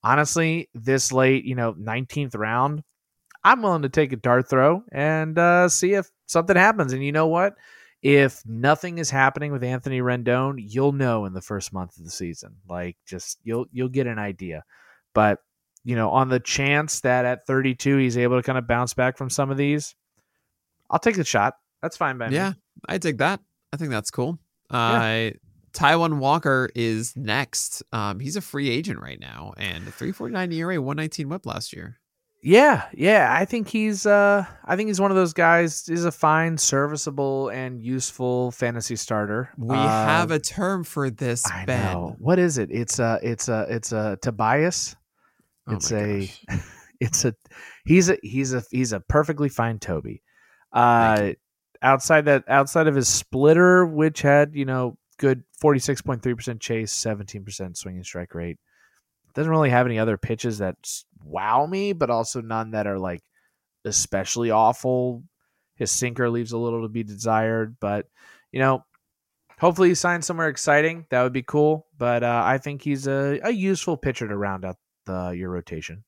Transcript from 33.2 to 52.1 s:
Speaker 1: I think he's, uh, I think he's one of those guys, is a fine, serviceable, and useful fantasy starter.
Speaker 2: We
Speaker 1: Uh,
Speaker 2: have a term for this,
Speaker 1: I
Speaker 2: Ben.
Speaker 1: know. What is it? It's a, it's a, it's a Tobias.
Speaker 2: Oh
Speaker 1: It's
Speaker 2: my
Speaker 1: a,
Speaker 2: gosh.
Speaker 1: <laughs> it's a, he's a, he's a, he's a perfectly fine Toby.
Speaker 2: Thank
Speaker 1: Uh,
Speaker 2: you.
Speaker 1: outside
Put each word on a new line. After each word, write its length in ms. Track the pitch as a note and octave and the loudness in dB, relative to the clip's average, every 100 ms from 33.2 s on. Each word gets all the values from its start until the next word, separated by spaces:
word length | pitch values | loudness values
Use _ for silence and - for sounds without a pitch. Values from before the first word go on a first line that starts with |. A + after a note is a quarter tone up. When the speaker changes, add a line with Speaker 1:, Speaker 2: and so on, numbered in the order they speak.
| C3 C3 | 6 2
Speaker 1:
I 80 | F#3+ | 0
think 220 | A#3+ G#3+ | -2 -4
he's, 380 | A3 G#3+ G3+ G#3 | -2 -2 0 4
uh, 400 | G3+ G3+ G3+ F#3 - | 4 6 2 0 -12
I 120 | - F#3 | -4 -2
think 120 | G#3+ | 0
he's 140 | F#3+ | 0
one 80 | G3 | 2
of 60 | F#3+ | 4
those 160 | F3+ | 2
guys, 560 | D#3+ E3+ E3+ E3+ D3+ - | 4 4 6 4 -2 -6
is 160 | E3+ E3+ | -2 -2
a 60 | |
fine, 460 | - D#3 D#3 E3 D#3+ | 0 2 4 2 0
serviceable, 920 | - C#3 C#3+ D3+ D3+ C#3 C#3 C3+ C3+ | 0 0 0 -4 -6 -2 -2 0 -2
and 320 | A#2+ B2+ B2 | -6 -8 -8
useful 680 | A#2 C3 - - B2+ B2 B2 | -6 -4 -6 -4 -2 0 -2
fantasy 440 | A#2+ B2 A#2+ - A#2 | -2 -4 -2 -6 -8
starter. 540 | - A2 G#2 G#2+ B2+ - | -4 -2 -2 -4 -6 -8
Speaker 2:
We 180 | A#2 C3 | -4 0
Speaker 1:
Uh, 300 | A2 A2 A2 | 2 2 2
Speaker 2:
have 240 | D#3 E3+ | 2 0
a 80 | D#3 | -2
term 440 | - - F#3 G3 | -4 -4 -4 -4
for 260 | E3 - C#3 | -6 -4 -4
this, 360 | A2 B2+ A#2+ - | -4 -4 -2 -4
Speaker 1:
I 160 | F#2+ F#2+ | -6 -4
Speaker 2:
Ben. 280 | B2+ F#2+ | -2 -2
Speaker 1:
know. 220 | F2+ F2 - | -4 -6 -4
What 180 | B2 F3+ | 2 2
is 180 | F3 C3+ | 2 0
it? 100 | F#2 | -4
It's 280 | A#2+ A#2 - | -4 -4 -2
a, 200 | A#2 A2+ | 0 0
it's 260 | A#2 A2+ - | -2 -4 -2
a, 160 | A2 - | -2 -2
it's 220 | A#2 - | -6 -4
a 260 | A2 G#2+ G2 | -4 -4 -4
Tobias. 760 | - G#2+ A2 C3+ E3 - - - _ _ _ _ _ _ - | -6 0 2 2 2 -2 -8 -12 _ _ _ _ _ _ -8
Speaker 2:
Oh 60 | G#2 | -6
Speaker 1:
It's 160 | - | -4
Speaker 2:
my 60 | A2 | -2
Speaker 1:
a, 220 | G#2 G2+ | -2 -4
Speaker 2:
gosh. 260 | F#2+ - - | -6 -12 -8
Speaker 1:
<laughs> 500 | - - - _ _ | -8 -8 -20 _ _
it's 240 | A#2 - B2+ | -2 0 -2
a, 80 | A2 _ - - - - | -4 _ -20 -20 -14 4
he's 240 | F3 F3+ | 4 6
a, 80 | F3+ | 0
he's 320 | G#2+ B2+ C3+ | -2 -4 -2
a, 100 | B2+ A2+ | -4 -4
he's 220 | B2 B2+ | -2 -2
a 60 | G#2 | -4
perfectly 480 | - D3 D3+ D3 C#3+ | 0 2 2 0 -2
fine 300 | - A#2 A2 | 0 -2 -4
Toby. 420 | - E2 C#2+ - _ _ _ _ _ | -6 -6 -6 -14 _ _ _ _ _
Speaker 2:
Thank 460 | - A#2+ A#2 A2+ G#2+ | 4 6 6 4 4
Speaker 1:
Uh, 40 | G2+ | 0
Speaker 2:
you. 100 | - _ _ _ _ | -4 _ _ _ _
Speaker 1:
outside 440 | C3 C3+ - | 2 2 4